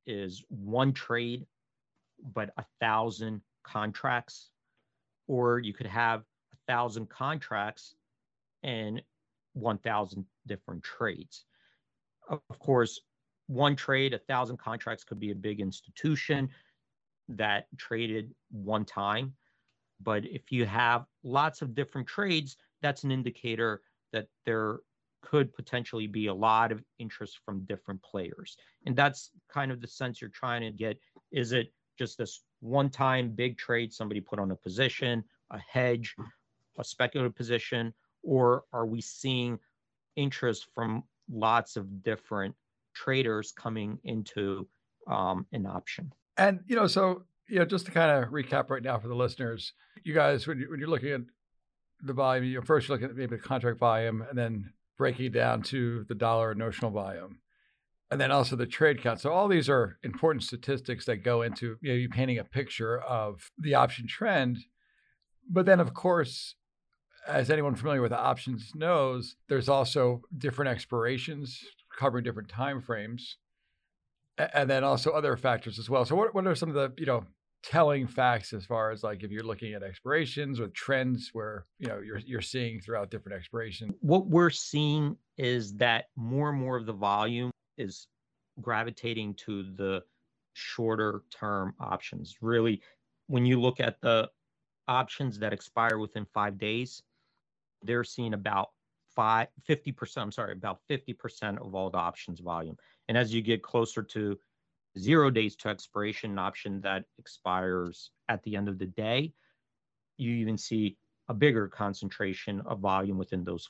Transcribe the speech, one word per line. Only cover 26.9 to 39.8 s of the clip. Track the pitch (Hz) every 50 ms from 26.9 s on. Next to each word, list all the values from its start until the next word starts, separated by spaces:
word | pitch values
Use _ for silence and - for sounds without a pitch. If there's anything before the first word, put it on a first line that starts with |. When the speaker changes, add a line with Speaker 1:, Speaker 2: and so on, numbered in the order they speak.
| _ -
Speaker 1:
interest | 120 107 - - 107 - - - _
from | - 101 98 92
different | 95 101 98 - - 98 95
players. | - - - 98 90 85 - - - - - _ _ _ _ _ _
And | 135 127
that's | 135 143 143 139 - - - _ - _ _
kind | - 143 139 131
of | 127 120
the | 117 117
sense | - - 135 123 117 -
you're | 120 104
trying | - - 131 123 120 117
to | 113 110
get. | 107 104 110 107 107 - _ _ _ - _ _
Is | - 139 123 117
it | 123 123 107 - _ _ _ _ _ -
just | 127 117 - -
this | 113 - - - _ _ _ _
one-time | 113 113 127 139 139 139 135 - 135 131 131 127 123 117
big | 110 107 123 127 120
trade, | - - - 120 117 117 110
somebody | - - 113 104 104 104
put | 95 - 107 104
on | 98 95
a | 95
position, | - _ 92 92 113 135 123 - - 135 123 120 113 107 - _ _ _ _
a | 113 107
hedge, | - - - 127 123 123 120 120 113 - - - - - - _ _ _ _ _ _ _ _ -
a | -
speculative | - - - 127 120 - 143 127 123 107
position, | - 123 117 120 113 - - 131 117 117 117 - _ _ _ _ _
or | - 180 139 127 123 120 123 135 - _
are | - 120 113
we | 113 117 117
seeing | - - - - - 135 131 123 120 120 117 107 - _ _ _